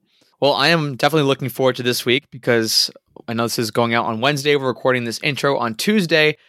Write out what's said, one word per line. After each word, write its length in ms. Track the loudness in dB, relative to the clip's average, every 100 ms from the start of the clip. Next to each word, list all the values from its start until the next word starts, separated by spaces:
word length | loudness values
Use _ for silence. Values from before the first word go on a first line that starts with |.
| _ _ _ -2
Well, 140 | 2
I 160 | 4 4
am 260 | 2 0 0
definitely 320 | 0 2 2
looking 220 | 0 -4
forward 260 | 0 0 0
to 80 |
this 200 | -2 -2
week 200 | 0 -2 -2
because 580 | -6 0 0 2 0 -2 -6 _ -16 -8
I 60 |
know 100 | -4
this 160 | -2 -2
is 100 | -2
going 240 | 0 0
out 140 | 0 -2
on 140 | -2
Wednesday. 340 | -2 0 0 0
We're 100 | -2
recording 380 | -2 0 0
this 160 | -2 -6
intro 380 | -6 -2 -2 0
on 160 | -2 -2
Tuesday. 600 | 0 0 2 2 2 0